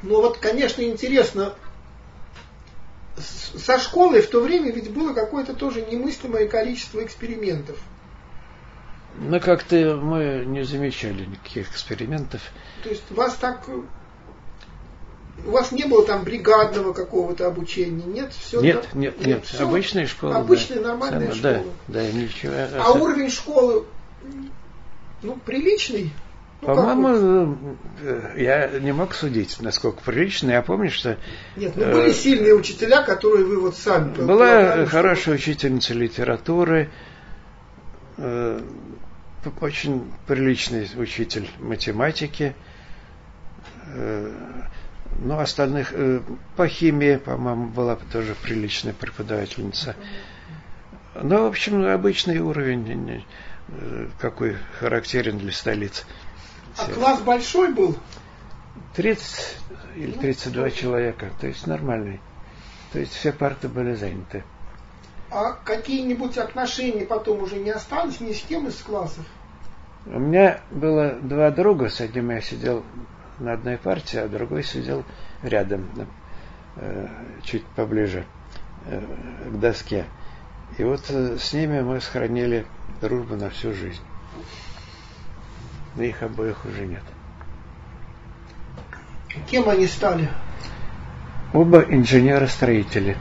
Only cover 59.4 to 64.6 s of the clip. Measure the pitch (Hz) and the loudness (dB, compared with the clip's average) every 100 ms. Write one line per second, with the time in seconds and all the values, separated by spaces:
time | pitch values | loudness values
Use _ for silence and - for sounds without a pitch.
59.4 | - - - - - - 139 123 135 131 | -10 -10 -12 -12 -16 -10 -8 -4 -2 -2
60.4 | 131 123 131 123 127 120 120 113 101 - | -4 -2 -2 -2 -2 0 -2 -4 -8 -6
61.4 | 135 - 165 156 147 113 104 98 - - | -6 -6 -6 -4 -2 -4 -4 -10 -14 -18
62.4 | - - - - - - 139 - 156 147 | -18 -18 -20 -20 -10 -8 -6 -4 -4 0
63.4 | 139 135 135 120 123 117 101 92 95 101 | -2 -2 -8 -4 -4 -4 -6 -8 -10 -12
64.4 | - - | -12 -14